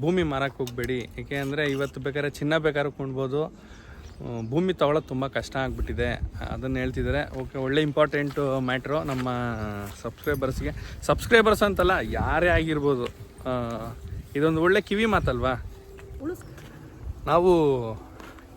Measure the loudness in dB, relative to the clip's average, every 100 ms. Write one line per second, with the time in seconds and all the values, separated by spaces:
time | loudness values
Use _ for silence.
0 | 0 2 2 0 -2 -2 -6 -4 -2 -4
1 | -4 -10 -6 -4 -2 0 0 0 -2 -4
2 | -4 -2 -2 -2 2 2 2 2 -2 -4
3 | -4 -2 -2 -2 -2 -6 -20 -20 -18 -18
4 | -16 -12 -8 -6 -2 0 0 2 2 2
5 | 0 -4 -2 -4 -4 -4 -4 -2 -4 -2
6 | -2 -2 -4 -6 -6 -4 -4 -2 -2 0
7 | 0 0 -2 -6 -6 -4 0 2 4 4
8 | 2 2 0 0 0 0 0 -2 -2 -2
9 | -2 -2 -2 -2 -2 -4 -4 -6 -8 -8
10 | -10 -6 -2 0 0 -2 -4 -6 -10 -4
11 | 0 0 6 6 8 6 4 4 4 2
12 | 0 -2 0 4 4 4 4 2 2 2
13 | -2 -6 -16 -10 -4 -2 -2 -6 -8 -10
14 | -10 -10 -6 0 2 4 4 4 2 2
15 | 2 2 2 0 0 -2 -6 -14 -18 -18
16 | -16 -10 -8 -10 -12 -16 -18 -18 -18 -12
17 | -10 -6 2 6 8 6 6 2 -2 -8
18 | -12 -16 -18 -18 -10